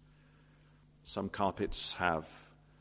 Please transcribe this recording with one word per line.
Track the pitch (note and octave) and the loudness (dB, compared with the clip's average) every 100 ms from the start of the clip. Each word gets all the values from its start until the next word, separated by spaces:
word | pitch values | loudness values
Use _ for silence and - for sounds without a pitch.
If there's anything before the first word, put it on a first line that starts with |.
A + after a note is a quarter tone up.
| - - - - - - - - - - | -20 -20 -20 -20 -20 -20 -20 -20 -20 -20
Some | - G#2 G2 | -8 -4 -4
carpets | - G2 - G2+ - - | 2 0 2 -2 0 -2
have, | - F2+ D#2+ - - - - - - | 2 2 2 -2 -16 -20 -20 -20 -20